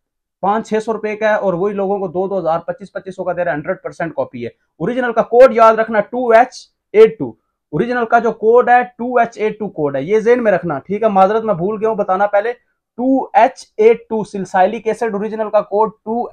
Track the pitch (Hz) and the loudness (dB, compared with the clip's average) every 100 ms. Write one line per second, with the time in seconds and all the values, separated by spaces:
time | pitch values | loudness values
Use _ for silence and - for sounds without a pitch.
0 | _ _ _ - 190 220 214 214 220 214 | _ _ _ -6 -2 -2 -2 -4 -4 -6
1 | 214 214 220 214 196 170 208 202 196 202 | -6 -4 -2 0 0 -2 -2 -2 -4 -4
2 | 190 175 190 190 160 165 175 175 196 196 | -4 -4 -4 -4 -2 -4 -4 -12 -12 -14
3 | 185 185 180 170 175 147 156 185 160 151 | -14 -10 -6 -4 -4 -4 -6 -8 -8 -10
4 | 165 139 127 123 117 _ _ - 185 247 | -8 -6 -8 -8 -12 _ _ -8 -6 -4
5 | 240 226 - 240 262 226 226 220 226 220 | -4 -2 2 6 6 8 4 4 0 -2
6 | 208 247 240 226 240 - - _ _ 202 | -2 -4 2 4 4 -2 -20 _ _ 6
7 | 220 220 127 - _ _ _ 151 233 247 | 6 4 -10 -12 _ _ _ -4 -2 -2
8 | 226 233 226 - 214 240 240 247 247 - | 0 0 0 -2 2 4 4 2 0 -8
9 | 247 240 233 - 214 214 202 - 143 139 | -4 0 -2 -2 -6 -6 -10 -4 -4 -4
10 | 156 220 214 247 220 180 175 139 - 208 | -2 0 2 0 2 0 -2 -8 -6 -2
11 | 220 190 190 220 220 170 190 214 220 208 | 0 4 4 2 -2 -2 -4 -2 -2 -2
12 | 190 190 202 202 226 233 _ _ _ - | -2 0 0 0 -2 -6 _ _ _ -6
13 | 262 269 - 202 254 - - - 220 233 | -2 0 0 2 2 0 -10 2 4 2
14 | - 220 202 202 185 190 190 233 220 214 | -2 -8 -6 -10 -4 0 0 0 -6 -4
15 | 226 202 214 214 214 214 202 202 220 - | -4 -4 -6 -6 -2 -2 0 -2 -2 -4
16 | 214 233 - | -8 -8 -6